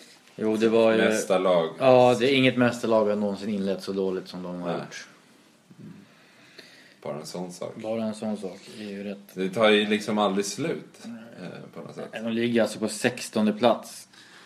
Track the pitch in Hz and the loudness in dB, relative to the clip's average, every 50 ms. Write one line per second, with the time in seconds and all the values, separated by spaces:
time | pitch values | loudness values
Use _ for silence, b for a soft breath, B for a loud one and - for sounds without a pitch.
0 | B B B B B B - - 110 110 110 107 113 113 110 117 113 113 110 110 | B B B B B B -8 -4 -2 -2 0 2 2 4 4 6 4 4 4 4
1 | 110 110 107 107 - - - - 95 95 90 85 80 80 - - 135 131 127 123 | 4 2 2 0 0 0 2 2 4 4 4 2 2 0 -2 2 4 6 8 8
2 | 123 123 123 107 117 135 139 131 131 131 123 123 123 120 - - - 113 113 110 | 8 6 6 4 2 2 4 4 4 4 4 4 2 2 0 0 0 2 2 4
3 | 107 104 104 104 104 101 98 90 101 110 107 98 95 98 95 92 - 98 98 98 | 4 2 0 0 -2 -4 -4 -6 -6 -6 -4 -2 -2 -2 -4 -4 -6 -6 -4 -2
4 | 95 95 92 92 90 - - 90 90 90 90 90 87 87 85 - 73 - - - | -2 -2 -2 -4 -6 -10 -12 -12 -10 -10 -10 -8 -6 -6 -6 -6 -8 -10 -14 -18
5 | - - - b b b b b b b b b b - - - - - - B | -18 -20 -20 b b b b b b b b b b -20 -20 -20 -20 -20 -20 B
6 | B B B B B B B B B B B B B B B B B B B B | B B B B B B B B B B B B B B B B B B B B
7 | - 76 71 76 78 - - 87 90 87 87 - 82 82 - 113 110 110 113 113 | -12 -10 -10 -10 -12 -12 -10 -10 -10 -10 -12 -12 -12 -12 -12 -10 -8 -6 -4 -4
8 | 110 107 104 - 110 107 104 95 95 92 92 - - - 95 107 107 101 98 101 | -4 -6 -6 -6 -6 -6 -6 -6 -8 -10 -12 -14 -18 -18 -16 -14 -12 -12 -10 -10
9 | 101 101 98 - - - - 92 95 92 95 117 110 107 107 104 107 104 107 104 | -10 -10 -12 -12 -16 -12 -6 -4 -4 -2 0 4 4 6 6 6 4 2 0 -2
10 | - - 107 107 104 98 95 101 101 - - - 147 165 - - - - - - | -2 -2 0 2 2 2 2 0 -2 -4 -4 -6 -6 -6 -6 -8 -10 -16 -20 -18
11 | - - - - - - - - 90 82 - - - - - 82 - - - 82 | -16 -16 -16 -16 -18 -18 -16 -14 -14 -14 -14 -14 -16 -16 -16 -16 -16 -14 -14 -14
12 | - - - 113 113 113 113 117 120 120 117 113 107 107 - 92 110 104 - - | -12 -12 -10 -8 -6 -4 -2 -2 0 2 2 2 2 0 0 -4 -4 -4 -2 0
13 | - 120 - - - - - 113 107 107 104 107 120 117 110 - - - - - | -2 -2 -2 -4 -8 -4 -2 0 2 2 2 4 4 4 4 2 -2 -14 -18 -20
14 | - _ B B B B B B B | -20 _ B B B B B B B